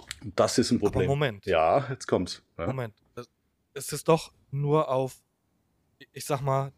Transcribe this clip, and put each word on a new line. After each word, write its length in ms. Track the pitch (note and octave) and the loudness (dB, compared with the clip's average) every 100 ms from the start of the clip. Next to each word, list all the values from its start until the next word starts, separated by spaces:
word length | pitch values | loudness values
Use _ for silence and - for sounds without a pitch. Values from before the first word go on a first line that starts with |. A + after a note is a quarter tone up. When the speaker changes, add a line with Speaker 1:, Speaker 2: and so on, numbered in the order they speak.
| - - | -18 -14
Speaker 1:
Und 140 | G2+ - | -4 2
das 200 | A2+ - | 2 2
ist 140 | A2+ | 2
ein 60 | A2 | 2
Speaker 2:
Aber 120 | G2+ | 2
Speaker 1:
Problem. 160 | G2 F#2 | 2 0
Speaker 2:
Moment. 400 | C#3 C#3 G2+ G2 | 0 -2 -4 0
Speaker 1:
Ja, 400 | E2 D#2+ C3 B2+ | 2 4 4 0
jetzt 200 | C3 - | -8 -2
kommt's. 340 | G#2+ F2+ - _ - | 0 -2 -8 _ -8
Ja. 80 | G2 | -6
Speaker 2:
Moment. 280 | C3 A2+ - _ | -6 -8 -12 _
Das, 140 | A#2+ B2 _ _ _ _ | -18 -18 _ _ _ _
es 180 | C#3 - | -14 -10
ist 160 | D3 - | -4 2
doch 240 | D#3+ - _ _ | 0 0 _ _
nur 380 | C#3 C#3+ D#3 C#3+ | -4 0 0 2
auf, 300 | C3 C3 - _ _ _ _ _ _ _ _ - | -2 -2 -8 _ _ _ _ _ _ _ _ -20
ich 120 | C3+ | -14
sag 160 | - C3+ | -6 -2
mal, 320 | C#3 C3+ C#3 | 0 0 -2